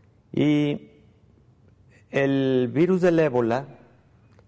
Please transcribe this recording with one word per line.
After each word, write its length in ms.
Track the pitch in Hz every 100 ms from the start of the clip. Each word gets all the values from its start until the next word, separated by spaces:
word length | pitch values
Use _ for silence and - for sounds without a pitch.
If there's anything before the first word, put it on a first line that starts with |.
| _ _ _
Y 600 | - 147 147 147 147 - - _ _ _ _ _ _ _ _ _ - -
el 600 | 139 139 135 135 127 123
virus 280 | 123 175 185
del 180 | 180 165
ébola, 460 | 151 123 113 123 139 - - _ _ _ _ _